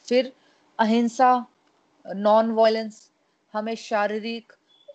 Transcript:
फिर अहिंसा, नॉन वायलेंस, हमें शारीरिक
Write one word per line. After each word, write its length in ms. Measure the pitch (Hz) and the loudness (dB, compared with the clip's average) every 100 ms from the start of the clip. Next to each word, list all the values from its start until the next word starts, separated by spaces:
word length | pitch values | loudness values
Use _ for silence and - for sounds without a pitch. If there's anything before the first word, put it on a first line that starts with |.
| - | -2
फिर 260 | 247 254 - _ _ _ - | 0 0 -6 _ _ _ -4
अहिंसा, 640 | 220 233 233 233 254 247 233 _ _ _ _ _ - | 0 0 0 2 2 2 -2 _ _ _ _ _ -14
नॉन 440 | 185 208 214 226 | -4 2 4 2
वायलेंस, 600 | 220 226 220 220 214 _ _ _ _ _ | 2 2 2 -6 -14 _ _ _ _ _
हमें 220 | 214 214 226 | -8 -8 -8
शारीरिक 800 | - 220 208 214 214 233 - _ _ _ - | -4 -2 -2 -4 -6 -10 -12 _ _ _ -16